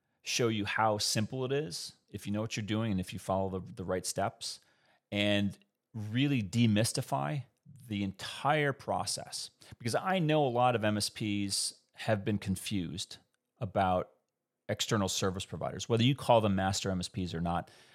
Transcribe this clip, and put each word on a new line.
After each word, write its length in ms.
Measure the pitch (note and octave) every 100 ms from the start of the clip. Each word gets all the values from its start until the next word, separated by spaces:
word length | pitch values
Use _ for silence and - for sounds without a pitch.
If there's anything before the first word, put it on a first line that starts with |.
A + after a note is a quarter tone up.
| _ _
show 260 | - - A#2+
you 180 | A2 G2+
how 320 | - A2 G#2+
simple 480 | - A#2 G#2 C3 B2+
it 60 |
is 420 | C#3 D#3+ D#3+ - - _
if 160 | G#2 -
you 60 |
know 100 | G#2
what 120 | A2
you're 120 | - G#2
doing 260 | G#2+ A2+
and 80 | F#2+
if 140 | F2+
you 40 | G#2
follow 300 | - F#2+ F#2+
the, 140 | F#2 F2 -
the 80 |
right 200 | F2+ F#2
steps, 560 | - - G2+ - - - _ _ _ _ _
and 460 | G#2 G#2 G2+ G2+ - _ _ _
really 480 | A2+ G#2 A#2 C#3+ C3+
demystify 1000 | G2 A#2 A#2 G#2 A2+ - - C#3 C#3+ D3 - _ - - A#2+
the 140 | G2+
entire 720 | G2 F#2+ - - C#3 D#3 C#3+
process. 720 | C3+ - F#2+ A2 - - - - _ - -
Because 160 | A#2
I 240 | B2 F#3+ F#3+
know 280 | D#3 D3+ C#3
a 20 |
lot 260 | A#2+ B2
of 100 | A#2
M 140 | G#2+ G#2
S 100 | -
Ps 640 | - G#2+ G2+ G2+ G2 - - _
have 300 | - - G#2+
been 120 | G2 G#2
confused 800 | - F#2 - G2+ D#2+ E2 - - _ _ _ _
about 500 | G#2 G2+ F#2 F#2 - _ _ _ _ _ -
external 400 | G2+ - A2 F#2+
service 380 | - G2 F#2 -
providers, 420 | E2+ - - -
whether 140 | A#2
you 120 | A#2+
call 280 | C#3+ - A#2
them 120 | G#2+
master 360 | G2 F#2+ G2 G2
M 100 | F#2
S 80 | E2+
Ps 240 | - F2
or 80 | E2
not. 300 | E2+ E2+ - - -